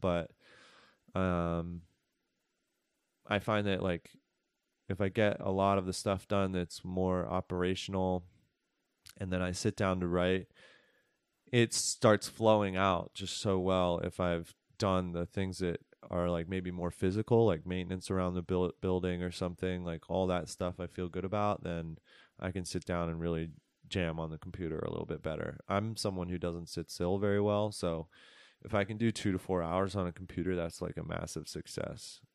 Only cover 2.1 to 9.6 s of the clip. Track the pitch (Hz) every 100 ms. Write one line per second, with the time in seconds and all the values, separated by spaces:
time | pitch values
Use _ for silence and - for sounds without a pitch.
2.1 | _ _ _ _ _ _ _ _ _ _
3.1 | _ 104 104 117 107 101 95 92 85 -
4.1 | - _ _ _ _ _ _ - 95 98
5.1 | 113 104 - 101 95 98 98 92 - 107
6.1 | 95 - 98 95 92 87 - 92 92 92
7.1 | 90 55 92 - 90 90 92 - 95 92
8.1 | 90 87 _ _ _ _ _ _ _ -
9.1 | - 92 92 92 90